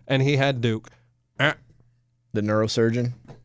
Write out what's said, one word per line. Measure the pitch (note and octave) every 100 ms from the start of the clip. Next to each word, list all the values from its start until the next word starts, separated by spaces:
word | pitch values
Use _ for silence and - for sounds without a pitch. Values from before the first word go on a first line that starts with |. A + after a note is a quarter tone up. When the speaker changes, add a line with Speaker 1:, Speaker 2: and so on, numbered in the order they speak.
| -
Speaker 1:
and | C3+
he | C3+ C#3+
had | C#3 B2+
Duke. | A#2 A2 - - _ _ _ -
Eh. | C#3+ - - - _ _ _ _ _ G#2+
Speaker 2:
The |
neurosurgeon? | G#2 G#2+ A2 - A2+ A#2+ A#2+ B2 - -